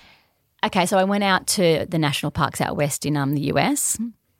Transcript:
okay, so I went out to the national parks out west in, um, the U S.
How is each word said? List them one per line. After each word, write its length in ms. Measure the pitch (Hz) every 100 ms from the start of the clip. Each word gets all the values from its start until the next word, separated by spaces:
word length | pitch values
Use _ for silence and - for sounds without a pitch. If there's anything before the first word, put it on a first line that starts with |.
| - _ _ _ _ _
okay, 220 | 214 196 175
so 100 | 190
I 60 |
went 200 | 190 202
out 220 | 202 185 -
to 360 | - 175 156 -
the 100 | 165
national 320 | 147 143 147
parks 300 | 170 143 -
out 160 | 151 -
west 280 | 147 -
in, 120 | 143 147
um, 180 | 139
the 80 | 147
U 160 | 139 -
S. 400 | 185 285 - - 233 - _ _